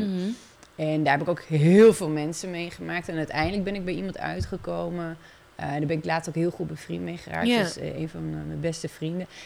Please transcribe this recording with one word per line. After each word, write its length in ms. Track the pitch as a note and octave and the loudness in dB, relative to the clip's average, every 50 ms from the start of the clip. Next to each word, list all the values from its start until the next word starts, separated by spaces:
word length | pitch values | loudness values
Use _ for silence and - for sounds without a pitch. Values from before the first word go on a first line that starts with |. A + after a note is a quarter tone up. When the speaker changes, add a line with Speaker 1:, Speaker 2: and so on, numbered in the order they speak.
| G#3+ G3+ F#3+ | -2 -2 -2
Speaker 1:
Mhm. 120 | F3+ F3+ G#3 A#3+ - - - - - - - - | -2 -2 -4 -4 -6 -12 -20 -20 -20 -20 -20 -8
Speaker 2:
En 280 | - D#3 D#3 D#3 D3+ D3+ | -4 -2 0 2 2 4
daar 100 | C#3 C#3 | 4 2
heb 80 | C#3+ | 2
ik 80 | D#3 F3 | 2 0
ook 120 | F3 - | -2 -4
heel 520 | - - D#3+ D3+ D3 E3 F#3 G#3 A3 A3+ G3 | -2 0 2 6 8 10 10 12 12 10 10
veel 160 | - F#3 D#3 | 8 2 -2
mensen 420 | D3+ D3+ D3 D#3+ E3 - - F#3 | -2 -2 -2 -4 -4 -6 -6 -6
meegemaakt. 580 | F3 E3+ E3+ E3+ - - F3 E3 E3 F3 E3+ - | -6 -6 -6 -8 -8 -10 -8 -6 -6 -4 -4 -4
En 80 | E3+ D#3+ | -4 -4
uiteindelijk 460 | D3+ - - - D#3 E3 G3+ G#3 F3+ | -4 -2 0 0 0 0 0 -2 -2
ben 120 | G3 G3+ | -2 -4
ik 100 | G3+ F3+ | -4 -4
bij 80 | F#3 F3+ | -4 -4
iemand 240 | F3 F#3+ F#3+ - - | -4 -4 -6 -6 -6
uitgekomen. 960 | - D3+ E3 F#3 F#3+ - G3 F3 - F3 E3+ E3+ F3 E3+ F3 F3 E3+ E3 E3 D#3+ - - - - - - - | -6 -4 -4 -4 -4 -4 -6 -6 -6 -6 -4 -4 -4 -4 -4 -6 -6 -8 -10 -12 -16 -20 -20 -20 -20 -20 -12
Eh, 140 | - F3 D3 | -8 -6 -4
daar 100 | C#3+ D3+ D#3 | -2 -2 -2
ben 120 | D3 E3 D#3 | -2 -2 -2
ik 80 | D#3 | -2
later 240 | E3+ D#3+ E3 - E3+ | -2 -4 -4 -4 -4
ook 60 | D3+ | -2
heel 160 | D#3+ E3 F3 | 0 0 0
goed 160 | - - E3+ D#3 | -2 -4 -6 -8
bevriend 360 | D#3 D3+ - - E3+ E3+ F3+ | -8 -10 -10 -8 -8 -6 -6
mee 140 | E3+ E3+ E3 | -8 -8 -10
geraakt. 300 | - - - D#3+ E3+ A#3+ | -10 -8 -4 -2 2 2
Speaker 1:
Ja. 100 | B3 A3+ | 2 2
Speaker 2:
Dat 100 | G3 E3 | 2 0
is, 100 | - - | -2 -6
eh, 220 | - D#3 - - | -8 -6 -6 -6
een 100 | D#3+ D#3 | -6 -6
van, 120 | - E3 | -6 -8
eh, 260 | D#3+ D#3 D#3 D#3 D3+ D#3 | -8 -6 -6 -6 -8 -8
mijn 120 | D#3 D3 | -6 -4
beste 280 | D3 E3 D#3+ - - D3+ | -4 -4 -4 -6 -8 -10
vrienden. 380 | - - D#3+ D#3+ E3+ F3+ F3+ - - - - | -8 -6 -6 -6 -4 -6 -8 -10 -12 -18 -20